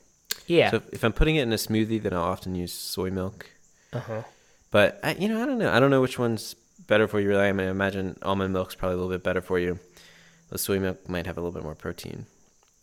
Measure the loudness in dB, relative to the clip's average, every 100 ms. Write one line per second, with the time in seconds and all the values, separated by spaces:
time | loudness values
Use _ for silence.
0 | _ _ -14 -12 2 4 4 2 -2 -2
1 | -2 2 2 4 2 0 0 0 2 0
2 | -2 0 -2 -2 -4 -6 -6 -8 -10 -6
3 | -4 -4 -6 -8 -20 _ _ _ _ -10
4 | -8 -10 -10 _ _ _ 2 4 4 2
5 | -4 -2 -2 -2 -2 0 2 4 6 6
6 | 2 0 -2 -2 -6 -16 _ _ 2 4
7 | 4 2 2 4 4 2 -2 0 -2 -2
8 | -6 -6 -4 -2 0 -2 -4 -4 -4 -2
9 | -2 -2 -2 -2 0 0 0 -4 -10 -20
10 | -20 -20 -20 _ -14 -8 -2 0 0 -4
11 | -6 -6 -6 -6 -6 -6 -10 -10 -10 -10
12 | -12 -12 -14 _ _ _ _ _